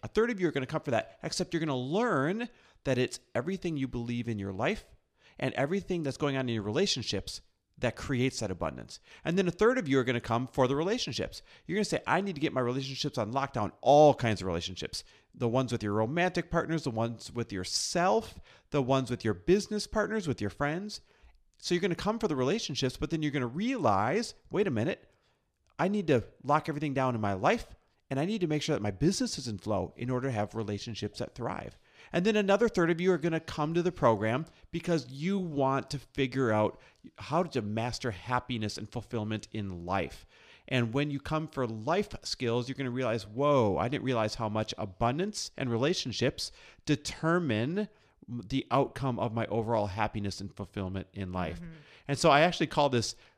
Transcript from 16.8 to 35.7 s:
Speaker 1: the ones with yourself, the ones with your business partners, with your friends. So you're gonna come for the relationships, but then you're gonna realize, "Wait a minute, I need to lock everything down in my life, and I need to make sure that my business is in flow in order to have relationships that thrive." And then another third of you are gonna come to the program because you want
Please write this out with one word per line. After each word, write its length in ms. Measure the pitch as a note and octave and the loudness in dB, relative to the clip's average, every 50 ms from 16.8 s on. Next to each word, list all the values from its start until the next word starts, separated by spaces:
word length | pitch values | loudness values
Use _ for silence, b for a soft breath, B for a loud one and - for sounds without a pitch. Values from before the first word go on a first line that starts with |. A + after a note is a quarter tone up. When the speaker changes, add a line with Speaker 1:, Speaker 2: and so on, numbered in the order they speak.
| - | -2
Speaker 1:
the 60 | C3 | -2
ones 420 | A2 A2 A#2 A#2 A#2 A2 - - | -2 -2 -2 -2 -4 -8 -12 -8
with 200 | - A#2+ A2+ - | -6 -6 -6 -4
yourself, 840 | G2+ F#2 F#2 - - - - - - F3 F3 F#3+ G#3+ A3+ G#3+ - - - - b b b b b | -4 -6 -4 -4 -4 -4 -2 -2 0 2 4 4 4 2 0 -4 -10 -18 -20 b b b b b
the 120 | - D3 | -2 0
ones 260 | C3 A#2+ C3+ C3+ C3 A2 | 2 2 2 2 2 0
with 160 | A#2+ - - | -4 -2 0
your 100 | A2 G2 | -2 -2
business 520 | F#2 - E3+ F#3 G#3 G3+ - G#3 G#3 - | 0 2 2 2 2 2 0 -4 -4 -4
partners, 420 | - - A3 G3+ - G#3+ A3 F3 D3+ | -2 -2 -2 0 0 -2 -2 -2 -2
with 140 | A#2+ - | -2 -2
your 80 | G#3 G3 | -4 -4
friends. 500 | - - C#3+ D3 D#3 F3+ G3+ G#3+ - - - b b b b b b b b _ _ _ | -2 -2 -2 -2 -2 -2 -6 -8 -12 -14 -16 b b b b b b b b _ _ _
So 140 | - - F3 | -2 0 0
you're 80 | F3 | 2
gonna 140 | F#3 F#3 E3 | 2 0 0
come 240 | - - G3+ A3+ A3+ | 0 -2 -2 -2 0
for 80 | G#3+ F#3+ | 0 0
the 80 | D3+ | 2
relationships, 600 | B2+ B2 C3+ F#3+ A3+ - - C#3+ - C3+ B2+ - | 2 2 2 2 0 -2 -4 -2 -2 -2 -2 -2
but 140 | - - C#3+ | -2 -4 -4
then 100 | E3 D#3+ | -2 -2
you're 120 | D3+ D3 | -2 -2
gonna 140 | B2+ D3 B2 | -2 -2 -2
realize, 880 | A#2 B2 E3+ G#3+ B3+ C#4 A3+ D3 A2 G2 F#2+ G#2 B2 E3 A3+ A#3 - - - _ - | -2 -2 -2 -2 -2 0 2 4 4 4 4 4 2 2 0 -2 -4 -8 -14 _ -4
"Wait 200 | - F3+ G#3 F#3 | 0 0 0 2
a 20 | |
minute, 340 | A#2+ G#2 A2+ - - - - _ _ _ _ _ _ _ _ _ _ _ _ _ _ | 2 0 0 0 -2 -4 -8 _ _ _ _ _ _ _ _ _ _ _ _ _ _
I 120 | - D#3+ F#3+ | -2 0 0
need 180 | G#3 G#3 F3 | 2 2 4
to 180 | D3+ C#3 A2+ - - - - - | 4 4 4 4 0 -10 -6 0
lock 240 | C3 D3 D#3 - E3 | 2 2 2 2 0
everything 260 | C#3+ C#3+ D#3 D3 C3 | -4 -2 -2 -2 0
down 220 | C3+ C3 B2+ A#2+ | 2 2 2 0
in 40 | A2 | 0
my 120 | G#2+ G2+ | 0 -2
life, 420 | G2 F#2 A2 E3+ A3+ A#3 - - - - _ _ _ _ _ - | 0 0 2 2 2 0 -2 -8 -16 -20 _ _ _ _ _ -6
and 100 | C3 C3+ | -4 -2
I 60 | D#3 | -2
need 140 | F#3+ A3+ G#3 | -2 0 0
to 40 | F3+ | 0
make 160 | D#3 D3+ D3+ | 0 0 0
sure 140 | - - D3 | 0 0 -2
that 60 | F#2+ | 0
my 100 | G2+ G#2 | 0 -2
business 460 | F#2+ F#2+ C#3+ F3+ F#3+ - B3+ A3+ - - | -2 2 2 2 2 2 0 -2 -4 -6
is 100 | B2+ A#2+ | -6 -6
in 100 | G#2 F#2+ | -6 -6
flow 340 | - G#2+ G#2 F#2 F#2 - - | -4 -2 -2 -2 -2 -4 -6
in 120 | - A#2+ B2+ | -6 -4 -4
order 200 | B2+ B2 B2+ C3+ | -2 -2 -2 -2
to 40 | |
have 220 | A#2+ G#2 G#2 G2 - | -2 -2 -2 -2 -4
relationships 640 | A2+ G#2+ G2+ G#2 G2 - A#2+ G#2+ - G#2 G2+ - - | -4 -4 -4 -4 -6 -6 -8 -8 -6 -6 -6 -6 -8
that 160 | G#2+ - - | -10 -10 -8
thrive." 420 | - A#2 A2+ - - - - - - B B B B B B | -8 -6 -6 -6 -6 -10 -12 -14 -18 B B B B B B
And 120 | B F3 F3+ | B 0 2
then 120 | A3+ G#3+ | 4 4
another 320 | G#3+ G3+ G3 G3 G3+ A#3+ A3 | 4 4 4 4 4 4 4
third 220 | - F3+ E3+ E3 | 4 4 2 4
of 100 | E3+ D#3+ | 2 2
you 100 | F3+ F#3 | 2 2
are 80 | F3+ D3 | 2 2
gonna 220 | D3+ E3+ D#3+ D#3+ | 2 0 0 -2
come 340 | - - - D#3+ D3+ D#3 E3 | -4 -4 -4 -2 -2 0 0
to 80 | F3 | 0
the 80 | E3 F3+ | 0 0
program 560 | - - C#3+ A#2+ A2+ G2 A2 A2 A#2+ C#3+ D#3+ - b b b b | 2 4 6 6 6 4 2 0 0 -2 -4 -6 b b b b
because 400 | b E3+ - F3+ E3+ D#3 A#2+ B2 | b -4 0 0 0 0 0 -4
you 260 | C3+ C#3 D#3 F#3 G3+ | -8 -4 -2 0 0
want 540 | G3 F#3 E3 D3 C#3+ C3+ C3+ | 0 -2 -2 0 2 2 2